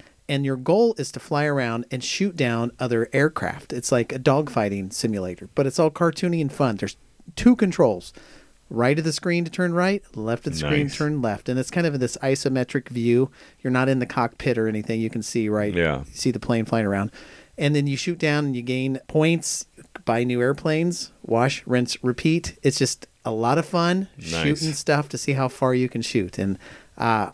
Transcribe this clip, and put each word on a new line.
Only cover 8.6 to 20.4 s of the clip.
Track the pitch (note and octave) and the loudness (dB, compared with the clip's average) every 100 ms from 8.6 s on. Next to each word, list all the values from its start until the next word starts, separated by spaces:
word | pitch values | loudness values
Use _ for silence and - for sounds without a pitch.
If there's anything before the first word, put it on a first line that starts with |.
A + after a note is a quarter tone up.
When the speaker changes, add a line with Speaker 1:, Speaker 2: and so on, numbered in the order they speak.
| - | -8
Speaker 1:
right | A2+ B2 D3 | 0 2 2
of | D#3+ | 0
the | |
screen | C#3+ F3+ E3+ E3 | -2 -2 -2 -2
to | |
turn | - F3+ | -2 -2
right, | E3+ F#3 G3+ - - | 2 0 -2 -6 -6
left | A2 A#2+ - | -4 -2 -4
of | |
the | D#3+ | -4
screen | D3 | 0
to | D3+ C#3+ | 0 0
Speaker 2:
Nice. | - | -2
Speaker 1:
turn | D3+ D3+ | -2 0
left. | A#2 G2+ - | -2 -2 -4
And | B2+ | -4
it's | B2+ | -2
kind | F3+ E3 | 0 0
of | C#3+ | 0
this | B2 - | -2 -2
isometric | C3+ C3+ C#3 C3 B2 C#3 - | -2 0 0 0 0 -4 -4
view. | B2 A#2 A#2+ C3 - - _ | -2 4 4 2 -4 -20 _
You're | C3 | 0
not | B2+ C3 | 2 2
in | C3 | 2
the | B2 | 0
cockpit | - A#2+ - C#3 A#2 | -2 -2 -2 -2 0
or | A2 | 0
anything. | G#2+ G#2 A2+ | -2 -2 -2
You | A2 | -2
can | A2+ | -4
see, | G#2 A#2+ G#2+ | -4 -2 0
right? | G#2+ G#2 | 0 0
Speaker 2:
Yeah. | F2 E2 C2+ | 2 2 0
Speaker 1:
You | C#2+ - | -6 -4
see | C3 | -2
the | A#2+ | -2
plane | - A#2 A2 | 0 0 0
flying | A#2 G#2 | 0 2
around. | G2 G#2 - - - - - | 0 -2 -8 -20 -20 -18 -4
And | D3 D3 | 0 2
then | C#3+ | 0
you | C3+ | -2
shoot | - F3 | -4 -2
down | D3+ D3 D3 | 0 2 0
and | B2 | -2
you | |
gain | A#2+ B2+ C3+ C3 - | -2 -2 -2 -4 -2
points, | D#3 D#3 E3 - - - - - - - | 2 4 2 0 -6 -10 -18 -20 -10 -2
buy | A#2 | 0
new | B2 B2 | 2 2